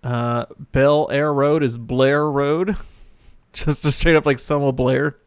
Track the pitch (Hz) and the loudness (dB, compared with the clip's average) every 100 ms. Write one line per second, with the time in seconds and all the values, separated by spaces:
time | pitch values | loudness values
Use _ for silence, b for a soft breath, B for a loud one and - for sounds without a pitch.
0 | 123 120 120 120 117 - - 135 139 147 | -4 -4 -2 -4 -6 -14 -6 2 4 2
1 | 151 139 151 143 143 156 139 117 113 127 | 0 -2 -2 0 2 2 0 -4 -6 2
2 | 131 143 151 139 143 156 190 202 b b | 2 2 0 0 0 0 -2 -4 b b
3 | b b b b _ - - 147 151 139 | b b b b _ -6 -4 -2 -2 0
4 | 165 160 147 131 - 147 143 131 127 131 | 4 4 2 -2 -2 -2 0 0 0 0
5 | 147 139 | -2 -6